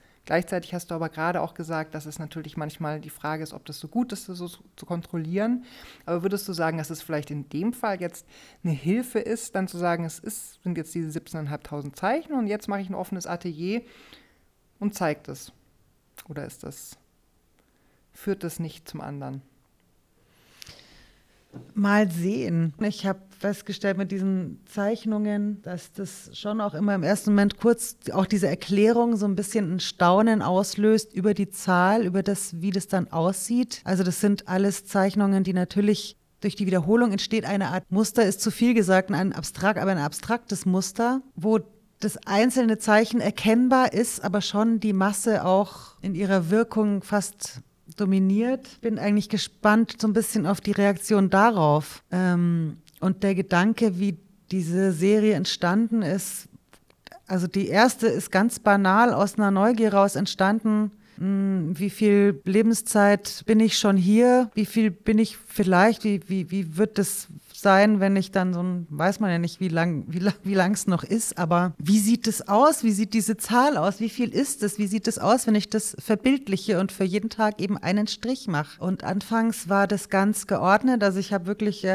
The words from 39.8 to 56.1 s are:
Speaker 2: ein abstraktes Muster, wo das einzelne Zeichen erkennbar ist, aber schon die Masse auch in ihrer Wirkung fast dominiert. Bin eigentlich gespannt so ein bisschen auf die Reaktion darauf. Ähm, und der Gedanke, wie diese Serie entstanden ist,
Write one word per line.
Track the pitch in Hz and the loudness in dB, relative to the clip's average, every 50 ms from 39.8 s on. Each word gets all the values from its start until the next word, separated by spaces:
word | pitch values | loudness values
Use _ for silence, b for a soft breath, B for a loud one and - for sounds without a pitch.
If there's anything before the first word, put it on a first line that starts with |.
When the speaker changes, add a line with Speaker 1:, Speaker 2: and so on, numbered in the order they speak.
| 165 196 | -2 -2
Speaker 2:
ein | 190 165 | 0 -2
abstraktes | 143 147 - - - - 233 240 - - 202 - - | -2 -4 -6 -8 -6 -4 -4 -4 -4 -6 -8 -4 -2
Muster, | 190 180 190 185 190 - - 233 240 262 269 262 - _ | 0 0 0 -2 -4 -4 -2 -2 0 -2 -2 -6 -10 _
wo | 180 160 214 220 220 220 - _ _ _ _ _ - | -4 0 0 0 0 0 -6 _ _ _ _ _ -8
das | 202 214 - - - | -6 -6 -6 -8 -6
einzelne | - 196 202 226 254 - 262 240 220 220 214 | -2 2 2 2 2 2 2 2 2 0 0
Zeichen | - 220 208 214 226 220 233 240 | 2 4 4 4 4 2 0 -2
erkennbar | - 202 - - - 214 220 240 254 254 262 262 254 - | -2 -2 -2 0 2 2 4 4 4 4 4 4 4 2
ist, | - 190 240 - - - - | 2 0 -2 -2 -4 -4 -4
aber | - 175 208 | -2 -2 -2
schon | - - - 202 220 233 226 214 | -2 -2 0 0 2 2 2 0
die | 220 214 196 | 0 0 0
Masse | 190 190 202 202 - - 233 214 185 - | 2 2 0 0 -2 0 0 0 2 2
auch | 180 185 190 208 196 - - - - - _ | 2 4 2 2 0 -6 -14 -20 -20 -16 _
in | - 196 185 | -8 -6 -4
ihrer | 165 202 190 196 190 170 160 | -2 0 2 2 2 2 2
Wirkung | 202 220 226 220 - 214 214 208 202 196 | 2 2 2 2 0 0 0 2 0 -2
fast | - - 208 208 - - - - - - - - - _ _ _ _ - - | -2 -2 -2 -2 -2 -4 -8 -12 -14 -14 -14 -16 -20 _ _ _ _ -12 -6
dominiert. | - 208 185 190 190 190 190 196 208 233 247 262 262 262 - - - | -2 0 2 2 4 4 2 2 2 2 0 -2 -4 -6 -12 -12 -8
Bin | - 233 220 - | -6 -4 -4 -2
eigentlich | - 208 208 208 202 - | 0 0 0 0 0 -2
gespannt | - 196 - - _ _ - 208 208 226 226 - - - | -4 -4 -4 -6 _ _ 2 4 4 4 2 0 -2 -2
so | 226 214 | 0 2
ein | 196 | 2
bisschen | 226 214 - - 214 151 | 2 2 0 0 0 0
auf | 170 202 - | 0 -2 -2
die | - 202 | -2 -2
Reaktion | 202 - 202 202 196 165 - - 214 202 196 180 | 0 2 2 2 2 0 0 2 4 4 4 4
darauf. | - 196 208 240 226 190 156 151 147 151 139 - - - _ _ | 6 6 6 6 4 4 4 4 4 2 0 -4 -12 -20 _ _
Ähm, | 175 180 185 180 180 175 175 175 170 165 160 156 - - _ _ _ - | -2 0 2 2 2 2 2 2 2 0 -2 -4 -6 -10 _ _ _ -4
und | - 190 185 190 | -2 -2 0 0
der | - 196 196 | 0 0 0
Gedanke, | 180 190 - 185 175 185 220 220 - 233 214 180 175 | 0 0 0 2 2 2 2 2 2 0 0 0 0
wie | 202 202 170 - _ _ _ _ _ - | -2 -2 -4 -6 _ _ _ _ _ -6
diese | 190 190 170 160 175 185 196 190 | -4 -4 -2 0 0 2 2 2
Serie | 180 156 180 196 208 214 208 214 208 | 2 2 2 4 4 4 4 4 2
entstanden | 151 - - - - 180 175 185 214 233 220 226 226 | 2 0 -4 -4 -2 0 0 2 2 0 0 0 0
ist, | 196 143 | 0 0